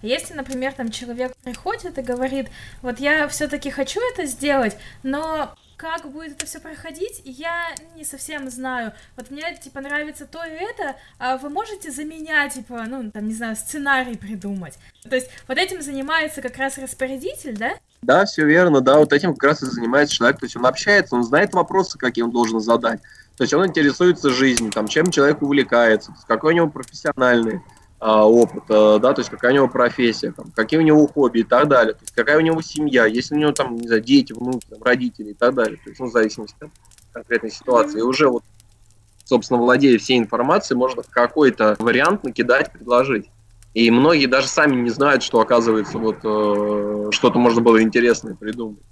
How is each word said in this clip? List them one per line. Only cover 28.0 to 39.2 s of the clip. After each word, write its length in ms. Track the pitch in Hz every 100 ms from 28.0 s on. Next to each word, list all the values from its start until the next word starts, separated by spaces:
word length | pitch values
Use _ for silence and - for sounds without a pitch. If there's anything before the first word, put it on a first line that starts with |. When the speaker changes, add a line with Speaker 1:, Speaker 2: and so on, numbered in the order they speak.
| 110 110 107
Speaker 2:
опыт, 380 | 117 117 - -
а, 280 | 107 107 107
да, 140 | 123
то 80 | 147
есть 100 | 120
какая 220 | 101 120
у 20 |
него 140 | 139 131
профессия, 640 | 123 120 - 120 110 -
там, 180 | - - -
какие 240 | 107 156
у 20 |
него 240 | 160 151 147
хобби 340 | - 135 117
и 20 |
так 240 | 113 123 151
далее, 240 | 135 113
то 60 | -
есть 100 | -
какая 240 | - 120 151
у 20 |
него 220 | 160 165
семья, 420 | 165 151 151 127 110
есть 240 | 113 127
ли 60 | 147
у 40 |
него 120 | 151
там, 240 | 143 135 117
не 60 | 117
знаю, 160 | 113
дети, 300 | 113 139 123
внуки, 320 | 113 123 127 -
там, 120 | 107
родители 480 | 113 131 123 - 107
и 40 |
так 200 | 104 120
далее, 220 | 135 110 92
то 60 | -
есть, 100 | 82
ну, 60 | 127
в 60 |
зависимости 440 | 117 110 - 107 _
от 80 | 151 _ _ - _
конкретной 380 | - - 117 113
ситуации. 480 | - - 120 101 104
Speaker 1:
Мгм. 20 |
Speaker 2:
И 20 |
уже 260 | 117 131 147
вот, 120 | 120 - _ _ _ _ _ _ _